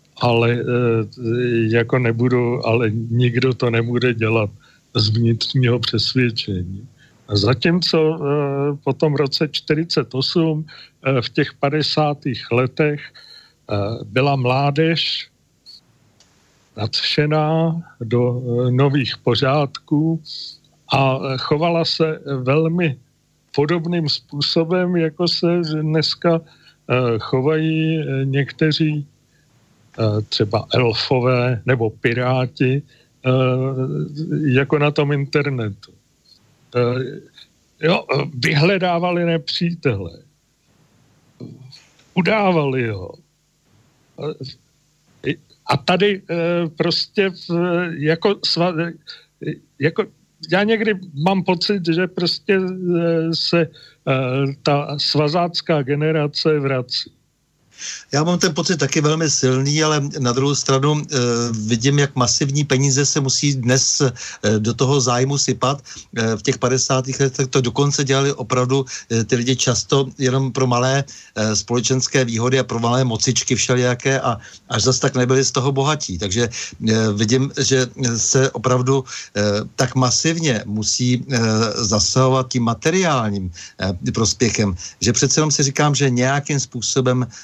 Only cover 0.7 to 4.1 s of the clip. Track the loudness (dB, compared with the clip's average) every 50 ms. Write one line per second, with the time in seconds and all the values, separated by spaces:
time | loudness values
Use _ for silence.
0.7 | 0 0 2 2 2 0 -2 -4 -8 -8 -4 -4 -2 0 0 0 2 2 2 2
1.7 | 2 2 2 2 2 2 2 2 2 2 2 2 4 2 2 2 0 0 0 0
2.7 | 2 2 2 0 0 -2 -2 0 2 2 2 2 2 2 0 0 0 0 0 0
3.7 | 2 0 0 0 0 0 0 0